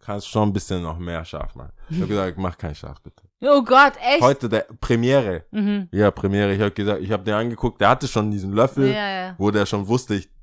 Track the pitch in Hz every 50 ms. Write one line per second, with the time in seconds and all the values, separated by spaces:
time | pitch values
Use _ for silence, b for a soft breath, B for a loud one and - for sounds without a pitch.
0 | - - 101 101 - - - 110 107 104 98 98 - - 95 90 85 82 80 85
1 | 87 87 85 80 80 - - 73 71 - - 62 64 - - B B B 160 180
2 | 180 185 208 101 95 92 82 95 95 90 87 - - 82 73 - - 71 67 -
3 | - - _ _ _ _ _ - - 277 285 285 233 220 254 262 285 269 - -
4 | - 247 285 330 254 277 277 - 123 110 113 107 - - 110 - - - 120 113
5 | 117 123 139 139 120 98 90 80 - - - 214 202 104 104 104 - - - 98
6 | 104 98 - - - 95 98 101 101 101 98 98 107 104 - - 101 104 101 76
7 | 87 98 110 95 92 107 104 107 117 120 117 - - 117 - - 101 104 131 -
8 | 143 131 - 110 104 107 104 101 92 98 98 110 117 - - 139 135 131 - -
9 | 208 196 190 185 180 185 180 175 196 208 - - - - - 101 98 98 120 127
10 | - - 104 95 - _ _ -